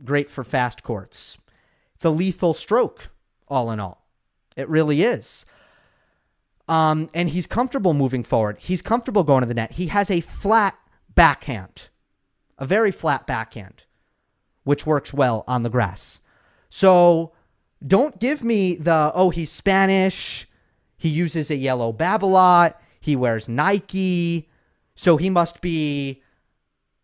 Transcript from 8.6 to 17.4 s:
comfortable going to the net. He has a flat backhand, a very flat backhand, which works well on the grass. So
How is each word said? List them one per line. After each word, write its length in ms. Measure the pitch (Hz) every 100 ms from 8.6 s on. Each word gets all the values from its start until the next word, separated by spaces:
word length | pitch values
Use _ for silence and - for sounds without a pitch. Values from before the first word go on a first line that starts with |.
| - 180
comfortable 440 | - 233 233 208
going 180 | 151 135
to 40 | 120
the 80 |
net. 180 | 117 113
He 160 | - 175
has 220 | 208 202
a 100 | 180
flat 580 | - - 202 226 202 - _ _ _
backhand, 760 | - 165 139 - 113 92 - - _ _ _ _ _ _ _
a 100 | 135
very 240 | 196 220
flat 360 | 185 160 135 -
backhand, 580 | 123 113 - 95 - _ _ _ _ _ _ _ _
which 240 | - 143 -
works 260 | 147 -
well 320 | 143 131 110 -
on 160 | 127
the 60 | 117
grass. 540 | 117 101 90 - - _ _ _ _ _
So 640 | - 190 180 175 165 165 -